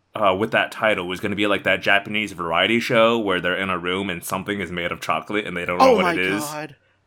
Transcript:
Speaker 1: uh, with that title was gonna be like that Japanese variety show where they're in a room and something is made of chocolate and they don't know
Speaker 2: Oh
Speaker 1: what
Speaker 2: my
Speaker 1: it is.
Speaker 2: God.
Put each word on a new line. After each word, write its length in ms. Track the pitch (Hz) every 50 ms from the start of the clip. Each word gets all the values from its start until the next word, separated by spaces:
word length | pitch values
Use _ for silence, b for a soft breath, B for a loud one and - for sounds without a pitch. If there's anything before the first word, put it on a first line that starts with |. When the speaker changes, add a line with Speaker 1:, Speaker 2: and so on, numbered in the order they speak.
| _ _ -
Speaker 1:
uh, 220 | 107 107 98 92
with 140 | 95 110 110
that 180 | - 107 92 -
title 360 | - - 117 110 104 95 87
was 120 | 87 92 87
gonna 140 | - 101 101
be 120 | 95 104
like 160 | 104 101 95 95
that 180 | 101 95 92
Japanese 520 | - 104 101 101 101 110 104 107 107 92 92
variety 460 | 82 87 82 82 87 95 101 113 117
show 360 | 117 - 127 113 113 113 120
where 220 | 117 107 98 92 90
they're 160 | 85 90 90
in 140 | 87 98 95
a 80 | 92
room 320 | 87 85 87 92 95 98 101
and 120 | 87 85 -
something 360 | - 95 95 90 104 104 101
is 100 | 92 82
made 200 | 87 87 85 87
of 80 | - 82
chocolate 480 | - - 82 80 - - 107 104 104
and 80 | - 90
they 100 | 90 85
don't 120 | 87 90 87
know 120 | 262 262
Speaker 2:
Oh 40 | 240
Speaker 1:
what 60 | 202 -
Speaker 2:
my 100 | 175 170
Speaker 1:
it 60 | 92
is. 240 | 92 95 98 147 -
Speaker 2:
God. 320 | 147 151 151 151 151 - _ _ _ _ _ _